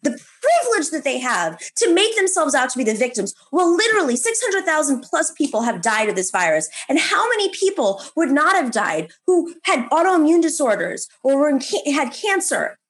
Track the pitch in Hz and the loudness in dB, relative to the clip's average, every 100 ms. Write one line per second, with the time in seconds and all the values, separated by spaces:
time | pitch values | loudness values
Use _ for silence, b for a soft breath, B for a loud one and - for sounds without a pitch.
0 | 302 - - _ 554 679 494 427 294 302 | -4 -6 -16 _ 2 2 2 -2 -2 -4
1 | 277 254 254 208 165 165 B - 427 339 | -4 -4 -2 -2 -2 -6 B -2 2 4
2 | 427 440 381 370 294 269 254 254 220 220 | 2 2 0 0 0 0 0 0 -2 0
3 | 247 220 196 b b 320 349 349 453 427 | -2 -2 -6 b b 2 2 4 2 2
4 | 294 240 466 453 494 381 349 311 285 262 | 2 0 -2 -2 -2 -2 0 0 0 -2
5 | - 320 330 - 294 214 233 190 226 220 | -2 -2 -2 -2 -2 0 -2 -2 -2 0
6 | 214 185 180 190 170 156 160 B B 277 | 0 -2 -2 0 2 0 -2 B B -2
7 | - 381 453 440 392 - 392 381 214 196 | 0 0 0 0 -2 0 -2 2 -2 -2
8 | B - 320 277 320 381 262 226 - 160 | B -2 0 2 2 2 0 -2 -2 -4
9 | 165 b - 359 330 - - 320 240 311 | -6 b 0 0 0 -8 -2 -2 2 2
10 | 359 359 302 339 330 285 269 196 170 - | 4 4 4 4 2 0 0 0 -2 -8
11 | - b 262 277 302 269 - 403 294 285 | -12 b 0 2 2 0 -2 -4 -2 -2
12 | 254 - 403 381 - 196 - - | -2 -4 -2 0 0 -4 -4 -8